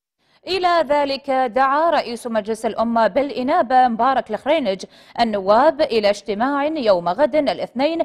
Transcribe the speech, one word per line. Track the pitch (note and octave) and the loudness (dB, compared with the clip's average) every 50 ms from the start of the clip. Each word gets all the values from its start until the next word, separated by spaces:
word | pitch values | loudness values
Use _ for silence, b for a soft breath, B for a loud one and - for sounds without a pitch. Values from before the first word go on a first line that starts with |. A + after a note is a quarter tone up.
| _ _ _ _ _ _ _ _ _ | _ _ _ _ _ _ _ _ _
إلى | D#4 F#4 F#4+ F4+ F4 E4+ E4+ D4 B3 | -6 -4 0 0 2 2 2 2 2
ذلك | D4 D4 C#4+ C#4 C#4 C4+ - C#4 | 0 0 0 0 -4 -4 -4 -2
دعا | C4 C4 C4 B3 G3+ C4 C4+ C4 C#4 D4+ E4 E4+ | 0 0 0 0 0 0 2 2 2 2 2 2
رئيس | D4+ A#3+ - A#3+ A#3+ A3 - | 2 0 -2 -4 -8 -10 -8
مجلس | A#3+ A3+ G#3+ G3+ A3 A3 - - | -4 -4 -4 -2 -4 -6 -4 -4
الأمة | A3 G3+ - A3+ A#3 A#3 A#3 A3+ | -4 -2 -2 -2 0 2 2 2
بالإنابة | G#3 - C#4 C#4 C#4 A#3 B3 B3 C4+ E4 F#4 C#4 A3 B3+ B3+ B3+ | 2 2 0 -2 -2 -4 -4 -2 0 0 0 2 2 4 4 4
مبارك | B3 A3+ G#3 A#3 C4+ C4+ A#3 - - | 4 2 0 0 0 0 0 -2 -4
الخرينج | G#3+ - - C4 D#4+ D#4+ B3+ F#3+ G3 F#3+ G3+ b b b b b b - | -8 -6 -2 0 0 0 0 -2 -4 -4 -8 b b b b b b -6
النواب | A#3+ A3 G#3 G3+ F#3 G3 G#3 A#3 C#4+ D#4+ C#4+ C#4+ | -6 -4 -4 -2 0 2 4 4 4 4 2 2
إلى | D#4+ - A#3 A3 G3+ G3+ | 0 0 0 2 2 2
اجتماع | G#3 G#3 - A3 G3 G#3 B3 C#4 C#4+ C#4 C#4+ | 0 0 -4 -6 -4 -2 -2 -2 0 -2 -2
يوم | D#4 D#4+ D4+ A#3 G#3+ F#3+ F3 E3+ F3 | -2 -4 0 2 2 2 2 0 -2
غد | F3+ A#3+ D4+ B3+ D4 | 0 0 0 2 2
الاثنين | D4+ C#4+ A3 F3 - E3+ - - A#3+ C#4 D#4+ E4 E4 | 0 0 0 -2 -4 -6 -8 -4 -2 -2 -2 0 -2